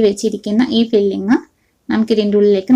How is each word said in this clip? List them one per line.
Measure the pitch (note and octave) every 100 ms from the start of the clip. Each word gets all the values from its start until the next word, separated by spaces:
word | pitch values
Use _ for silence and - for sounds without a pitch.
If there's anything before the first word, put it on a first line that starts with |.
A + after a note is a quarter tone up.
| G#3+
വെച്ചിരിക്കുന്ന | G3+ A3 G#3 G#3 G#3+ C4 A3+
ഈ | A3+
ഫില്ലിങ് | G#3+ G3+ F#3+ G3 C4+ - _ _ _ -
നമുക്കിതിൻ്റെ | A3 A3 G#3+ G#3 G#3
ഉള്ളിലേക്ക് | G#3 G3 F#3+